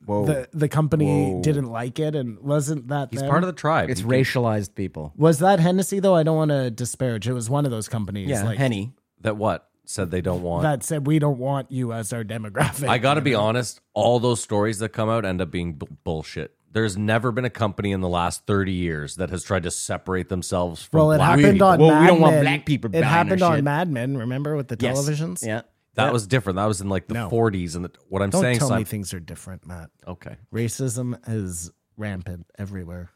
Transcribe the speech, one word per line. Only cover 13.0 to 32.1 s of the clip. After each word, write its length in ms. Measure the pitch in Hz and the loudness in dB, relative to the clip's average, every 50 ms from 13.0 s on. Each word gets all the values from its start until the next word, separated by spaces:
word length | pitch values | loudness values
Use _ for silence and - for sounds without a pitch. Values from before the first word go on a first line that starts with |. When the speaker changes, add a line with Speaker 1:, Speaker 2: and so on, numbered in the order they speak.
| 110 135 147 156 | 2 2 2 2
Speaker 3:
be 80 | 147 143 | 2 2
Speaker 2:
You 40 | 120 | 2
know? 60 | 104 104 | 2 2
Speaker 3:
honest, 380 | 110 113 123 120 - - - _ _ - | 2 0 0 -2 -4 -10 -14 _ _ -2
all 260 | 104 104 117 123 120 | 0 2 4 4 4
those 220 | 113 123 117 113 | 2 2 0 0
stories 380 | - - 110 101 104 110 110 95 | -2 -2 0 0 0 0 -2 -4
that 100 | 113 104 | -6 -6
come 200 | - - 110 110 | -4 -2 0 0
out 160 | 113 117 104 | 0 0 0
end 160 | 95 92 92 | -2 -2 -2
up 100 | 92 78 | -4 -4
being 220 | - 90 85 85 78 | -4 -4 -4 -6 -6
b-, 120 | 71 - - - - - | -8 -12 -14 -16 -10 -6
bullshit. 520 | 90 80 78 76 - - - 73 - _ _ _ _ | -6 -6 -6 -6 -10 -10 -12 -12 -12 _ _ _ _
There's 260 | - 110 110 107 92 | -2 -2 -2 0 -2
never 340 | 101 107 104 110 117 110 127 | -2 0 0 0 0 0 -2
been 140 | 107 123 123 | -2 -2 -4
a 60 | 113 | -4
company 400 | - - 117 101 90 - 95 101 | -2 -2 -2 -2 -2 -2 -2 -2
in 100 | 98 92 | -2 -2
the 80 | 92 90 | -2 0
last 360 | 87 87 87 87 - - - | 0 0 0 -2 -4 -4 -2
thirty 240 | - 104 98 98 92 92 | 0 0 0 0 0 -2
years 420 | 90 87 85 80 76 73 73 - | -2 -2 -2 -4 -6 -8 -8 -8
that 120 | 87 92 76 | -6 -6 -6
has 140 | 90 85 - | -6 -8 -4
tried 180 | - 101 92 82 | -2 -2 -2 -2
to 60 | 90 | -4
separate 560 | - - - - 95 87 - 92 92 92 87 | -6 -6 -6 -6 -8 -6 -6 -4 -4 -4 -4
themselves 540 | - 95 90 87 - 95 90 87 87 82 - - | -4 -6 -6 -4 -2 -2 -2 -2 -2 -6 -10 -8
from 140 | - - | 0 2
Speaker 2:
Well, 140 | 160 156 156 | 4 4 4
it 60 | - | 4
Speaker 3:
black 120 | - - - - | 4 4 4 6
Speaker 2:
happened 160 | 143 - 202 202 | 8 8 8 8
Speaker 3:
people. 140 | 190 196 | 8 6
Speaker 2:
on 120 | 190 175 160 | 6 8 8
Speaker 1:
Well, 100 | 156 160 | 8 8
we 40 | 151 | 8
Speaker 2:
Mad 120 | 151 165 | 8 8
Speaker 1:
don't 120 | 175 175 165 | 8 8 8
want 160 | 160 156 160 | 8 6 6
Speaker 2:
Men. 80 | 151 139 | 6 4
Speaker 1:
black 220 | - - - - | 2 0 -2 -2
people 240 | 151 143 - - 110 | -2 -2 -2 -2 0
Speaker 2:
It 40 | 98 | 0
Speaker 1:
buying 100 | 165 160 | 2 2
our 60 | 135 | 4
Speaker 2:
happened 300 | 165 170 170 - 190 185 185 | 4 4 4 2 2 2 4
on 120 | 170 160 | 4 4
Speaker 1:
shit. 60 | 147 143 | 2 2
Speaker 2:
Mad 260 | 143 143 156 185 175 | 0 0 0 -2 -2
Men, 260 | 143 117 120 135 139 | -2 -2 -2 -4 -4
remember, 380 | 127 113 120 127 135 147 151 156 | -4 -4 -4 -4 -4 -4 -4 -4
with 120 | 147 131 - | -4 -4 -6
the 80 | 120 110 | -4 -2
Speaker 1:
Yes. 180 | 123 120 131 | -2 0 0
Speaker 2:
televisions? 480 | 139 143 147 151 147 160 175 180 - 117 | 0 0 0 -2 -2 -4 -6 -6 -6 -4
Speaker 1:
Yeah. 160 | 113 110 113 - _ _ _ _ _ _ | -4 -4 -4 -6 _ _ _ _ _ _
Speaker 3:
That 140 | 110 110 | 0 0
Speaker 1:
Yeah. 40 | 113 | 2
Speaker 3:
was 140 | 120 120 104 | 2 0 0
different. 300 | 92 131 127 - 98 90 | 0 0 0 0 -2 -2
That 80 | 92 104 | 0 0
was 160 | 110 104 87 | 0 -2 -2
in, 80 | 98 98 | -2 -2
like, 180 | 95 90 - | -2 -2 -2
the 60 | - 110 | -4 -6
Speaker 2:
No. 160 | 117 113 90 | -6 -4 -2
Speaker 3:
forties. 460 | 120 113 117 110 98 92 87 85 78 | 0 2 2 2 2 -2 -4 -4 -6
And 100 | 87 87 | -6 -8
the, 60 | 85 - _ _ _ | -10 -12 _ _ _
what 120 | 95 95 101 | -4 -2 0
I'm 80 | 98 | 0
Speaker 2:
Don't 100 | - 185 | 2 2
Speaker 3:
saying, 160 | 185 123 123 | 2 2 2
Speaker 2:
tell 120 | 113 143 127 | 2 2 2
me 40 | 104 | 0
Speaker 3:
Simon 120 | 95 104 | 0 -2
Speaker 2:
things 280 | - 110 104 98 - 98 | -4 -6 -8 -8 -8 -10
are 60 | 87 | -12
different, 440 | 80 76 85 - - 95 92 87 - | -12 -14 -16 -14 -14 -16 -16 -16 -14
Matt. 240 | 92 90 85 80 - _ _ _ | -16 -14 -14 -16 -18 _ _ _
Speaker 3:
Okay. 300 | 92 90 - - - - - - _ - | -14 -14 -14 -14 -16 -18 -18 -16 _ -4
Speaker 2:
Racism 640 | 110 117 110 - - 135 127 107 127 123 123 120 - - 113 | -4 -4 -4 -4 -4 -4 -4 -4 -4 -6 -6 -6 -8 -8 -6
is 420 | 113 110 98 92 87 85 85 87 - _ _ _ _ | -6 -4 -4 -6 -8 -10 -12 -14 -18 _ _ _ _
rampant 480 | 110 107 104 | -10 -8 -8